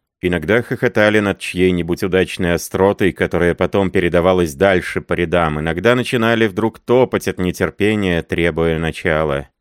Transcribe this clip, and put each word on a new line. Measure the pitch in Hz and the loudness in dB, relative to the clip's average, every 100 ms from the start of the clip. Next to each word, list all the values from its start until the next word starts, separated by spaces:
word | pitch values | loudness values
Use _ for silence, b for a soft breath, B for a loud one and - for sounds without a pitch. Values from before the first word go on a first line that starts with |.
| _ _ | _ _
иногда | 90 87 78 113 | -4 -2 0 0
хохотали | 117 127 123 - 107 107 | -2 -4 -2 2 2 2
над | 101 92 | 0 -2
чьей-нибудь | - 90 92 87 82 87 | -4 0 2 2 -2 -4
удачной | 98 90 80 - 90 85 | 0 0 0 -2 -2 -2
остротой, | - 92 95 101 98 | -2 0 2 2 0
которая | - 87 87 85 82 | 0 -2 0 0 0
потом | 90 101 95 | 0 0 0
передавалась | 95 87 85 85 92 85 | 0 0 2 2 2 0
дальше | 69 98 90 - 82 | 0 2 2 -2 -6
по | - | -4
рядам, | 85 85 87 80 76 | -4 0 0 0 -2
иногда | 80 82 104 123 | -4 -2 0 0
начинали | 120 127 113 113 113 | 0 -2 0 2 0
вдруг | 92 110 - | 0 -4 -4
топать | - 123 127 101 - | 0 2 2 0 -4
от | 92 | -4
нетерпения, | 90 82 87 - 101 107 98 85 | -4 -2 -4 0 0 0 0 0
требуя | 78 85 85 78 82 80 | -2 -2 -2 0 0 0
начала. | 82 80 92 78 78 69 69 _ | -4 -4 -2 0 0 -4 -8 _